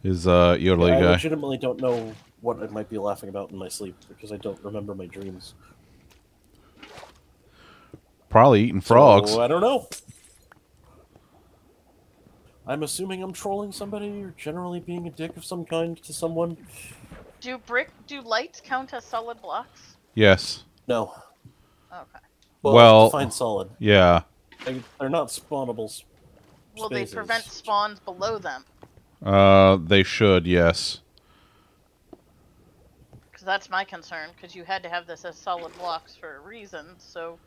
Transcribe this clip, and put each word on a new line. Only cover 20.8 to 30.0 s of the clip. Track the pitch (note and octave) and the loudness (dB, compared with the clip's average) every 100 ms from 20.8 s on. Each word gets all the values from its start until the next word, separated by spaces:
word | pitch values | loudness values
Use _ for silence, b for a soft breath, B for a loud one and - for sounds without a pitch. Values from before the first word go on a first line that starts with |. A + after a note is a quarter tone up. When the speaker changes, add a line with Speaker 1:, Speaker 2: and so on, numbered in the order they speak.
| - | -6
Speaker 2:
No. | A#2+ G#2 - - _ - _ _ _ _ | -6 -6 -12 -20 _ -20 _ _ _ _
Speaker 3:
Okay. | F3+ - - _ _ _ _ | -20 -20 -20 _ _ _ _
Speaker 2:
Well, | - | 4
Speaker 1:
Well, | A#2 A#2 A2 A2 | 8 10 10 8
Speaker 2:
define | C#3+ C3+ | 4 -4
solid. | - A#2+ G2+ F#2+ - | -4 -6 -6 -8 -4
Speaker 1:
yeah. | G#2+ G2+ F2+ E2+ - _ _ _ | 4 6 6 4 0 _ _ _
Speaker 2:
They, | - C3 A#2+ _ | -12 -12 -14 _
they're | C3+ | -6
not | E3 C3+ | -4 -6
spawnable | - _ C#3+ B2+ A2+ G#2+ | -12 _ -10 -8 -10 -12
s-, | - _ _ _ _ _ _ _ G#3+ | -14 _ _ _ _ _ _ _ -14
Speaker 3:
Will | A3 | -10
they | B3 | -8
Speaker 2:
spaces. | - A3+ | -10 -12
Speaker 3:
prevent | G#3 A3+ - | -8 -8 -8
spawns | - - G#3 G#3 G3+ | -18 -6 -4 -4 -8
below | - F3+ G3+ A3 | -18 -10 -8 -8
them? | F3+ F#3+ _ _ - _ _ _ | -10 -14 _ _ -20 _ _ _
Speaker 1:
Uh, | G2+ G2 G2 G2 F#2+ F#2+ | 0 4 6 8 6 4
they | E2 G2 | 2 2